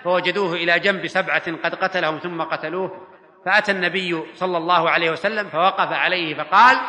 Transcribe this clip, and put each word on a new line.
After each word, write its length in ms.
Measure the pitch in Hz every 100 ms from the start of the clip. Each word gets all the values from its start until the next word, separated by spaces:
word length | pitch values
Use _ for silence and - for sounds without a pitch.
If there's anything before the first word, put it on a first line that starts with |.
فوجدوه 500 | 175 180 196 208 190
إلى 240 | 170 170 170
جنب 280 | 190 190 156
سبعة 460 | 190 160 156 175 165
قد 100 | 170
قتلهم 440 | 170 185 185 156 160
ثم 240 | 175 170
قتلوه، 640 | 160 156 156 180 185 - - - - _ 180
فأتى 260 | 208 208
النبي 500 | 190 175 185 185 165 156
صلى 240 | - 185 175
الله 320 | 165 175 165
عليه 200 | 156 165
وسلم 380 | 156 - 214 190
فوقف 440 | 151 185 190 165
عليه 420 | 156 156 180 160
فقال 420 | 147 151 196 240 -